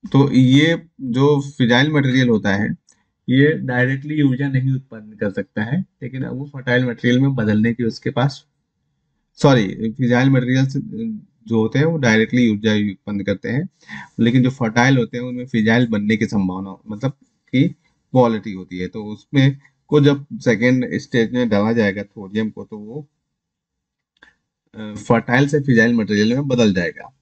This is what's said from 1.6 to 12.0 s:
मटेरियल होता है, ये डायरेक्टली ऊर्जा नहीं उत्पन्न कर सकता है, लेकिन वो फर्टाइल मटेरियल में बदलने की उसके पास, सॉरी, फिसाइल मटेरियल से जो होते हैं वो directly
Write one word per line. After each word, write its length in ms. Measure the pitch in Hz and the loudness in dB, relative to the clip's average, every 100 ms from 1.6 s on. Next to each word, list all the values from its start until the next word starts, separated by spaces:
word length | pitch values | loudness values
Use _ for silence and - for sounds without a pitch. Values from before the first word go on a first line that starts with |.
| 120 120 151 | 2 4 2
मटेरियल 360 | 151 135 127 123 | 0 0 2 2
होता 260 | 110 101 | 2 0
है, 160 | 98 107 - _ _ _ _ - | -2 -2 -6 _ _ _ _ -2
ये 220 | 127 147 | 2 2
डायरेक्टली 680 | 160 131 123 127 139 147 151 | 2 -4 -2 0 -2 -6 0
ऊर्जा 260 | 143 127 139 | 0 0 -2
नहीं 240 | 135 131 | -2 -2
उत्पन्न 400 | 131 - 110 107 | -4 -6 -20 -20
कर 180 | 107 104 | -8 -6
सकता 340 | 98 98 - | -6 -8 -8
है, 200 | 107 156 190 _ | -4 -4 -6 _
लेकिन 240 | 120 131 123 | -12 -10 -8
वो 240 | 127 147 | -10 -12
फर्टाइल 320 | 139 131 123 | -10 -2 0
मटेरियल 360 | 127 113 127 123 | 0 -2 0 2
में 140 | 139 | 2
बदलने 400 | 131 110 107 113 | 0 0 2 0
की 100 | 113 | 0
उसके 260 | 117 - - | -4 -4 -6
पास, 360 | - 139 - _ _ _ _ _ _ _ _ _ | -2 -2 -4 _ _ _ _ _ _ _ _ _
सॉरी, 580 | _ 147 131 98 - 110 | _ 4 4 2 -4 -8
फिसाइल 380 | 110 123 123 135 | -4 0 2 4
मटेरियल 360 | 131 120 131 135 | 2 2 0 0
से 140 | 143 - 101 113 107 - _ - | -2 -8 -10 -8 -10 -14 _ -4
जो 140 | 113 | 0
होते 180 | 110 131 | 0 2
हैं 80 | 156 | 0
वो 100 | |
directly 520 | 165 | 2